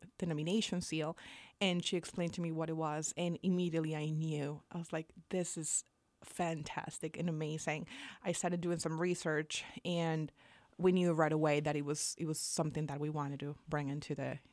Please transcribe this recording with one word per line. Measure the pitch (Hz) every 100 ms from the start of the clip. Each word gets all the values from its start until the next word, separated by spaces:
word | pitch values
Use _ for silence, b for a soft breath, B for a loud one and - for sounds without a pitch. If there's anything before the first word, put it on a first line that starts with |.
| - -
denomination | 175 156 156 208 214 180
seal, | 175 156 151 165 B B B B
and | 196 175 170
she | 180
explained | 160 - 170 170
to |
me | 170
what | 160 160
it | 160
was, | 160 147 156 -
and | 175 170
immediately | - 180 175 165 156 156
I | 151
knew. | 156 160 151 143 147 -
I | 180
was | 170
like, | 160 160 - -
"This | 185 170 -
is | 156 - - _ _ _ -
fantastic | - 175 160 151 - - - 160 -
and | 175
amazing." | 156 156 156 - 156 - B B B -
I |
started | 170 180 175
doing | 170 170
some | 160 160
research, | 180 175 170 151 156 - - - 170
and | 175 165 160 156 - b b b b
we | 185
knew | 185 180
right | 160 156
away | 156 156 147
that | 147 147
it | 143
was, | 151 - -
it | 165
was | 156
something | - - 156 151 151
that | 143
we | 151
wanted | 151 143 139
to | 143 147 -
bring | 156 143
into | 143 - 143
the, | 131 135 -